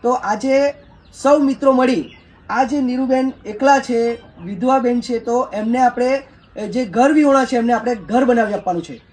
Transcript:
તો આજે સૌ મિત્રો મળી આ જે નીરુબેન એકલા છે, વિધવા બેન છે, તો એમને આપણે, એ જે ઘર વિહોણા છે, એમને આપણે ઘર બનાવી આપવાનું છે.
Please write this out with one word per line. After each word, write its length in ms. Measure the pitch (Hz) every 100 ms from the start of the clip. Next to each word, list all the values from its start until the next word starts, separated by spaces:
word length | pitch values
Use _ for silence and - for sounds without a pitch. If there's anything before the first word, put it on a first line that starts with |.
તો 80 | 233
આજે 640 | 247 196 208 269 269 285 285 - - _ -
સૌ 160 | 269 294
મિત્રો 340 | 277 262 277
મળી 440 | 254 254 214 - - _ - -
આ 140 | 240
જે 160 | 254 285
નીરુબેન 520 | 254 254 262 262 262 - -
એકલા 320 | 208 269 269
છે, 400 | 262 233 233 233 - -
વિધવા 340 | 170 196 254 262
બેન 220 | 240 240
છે, 180 | - 226
તો 300 | 233 240 269
એમને 260 | 208 220 247
આપણે, 440 | 247 247 254 269 - - _ -
એ 100 | 208
જે 180 | 214
ઘર 280 | 226 214 277
વિહોણા 320 | 311 294 269
છે, 120 | 247 247
એમને 160 | 233
આપણે 220 | 233 240
ઘર 300 | 226 175 233
બનાવી 300 | 254 233 214
આપવાનું 280 | 196 185 175
છે. 180 | 156 120 _